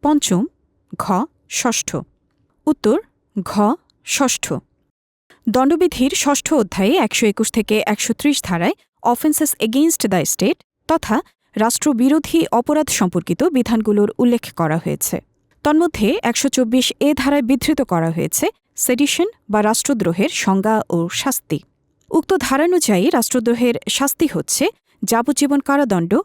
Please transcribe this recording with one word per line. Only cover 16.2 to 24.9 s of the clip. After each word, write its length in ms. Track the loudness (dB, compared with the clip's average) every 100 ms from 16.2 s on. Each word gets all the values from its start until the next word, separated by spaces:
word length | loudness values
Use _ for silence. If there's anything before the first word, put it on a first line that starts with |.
একশো 260 | -2 -2 -2
চব্বিশ 440 | 0 2 2 0 0
এ 140 | 0 2
ধারায় 240 | 2 0
বিধৃত 400 | 2 0 0 -2
করা 300 | 0 0 0
হয়েছে 380 | -2 -4 -2 -4 -6 _ -8
সেডিশন 520 | -2 0 0 2 -2 -2 _
বা 140 | 0
রাষ্ট্রদ্রোহের 680 | 2 0 0 0 0 0 -2
সংজ্ঞা 520 | 0 0 0 2 0 0
ও 200 | -2 -2
শাস্তি। 500 | -4 -4 -4 _ -6 _ _ _ _ _
উক্ত 220 | -2 2 0
ধারানুযায়ী 680 | 2 0 2 2 2 2 2
রাষ্ট্রদ্রোহের 680 | 2 0 0 0 0 0 0 -4
শাস্তি 380 | -2 -2 0 -2
হচ্ছে 420 | -2 -4 -2 -2 -4 _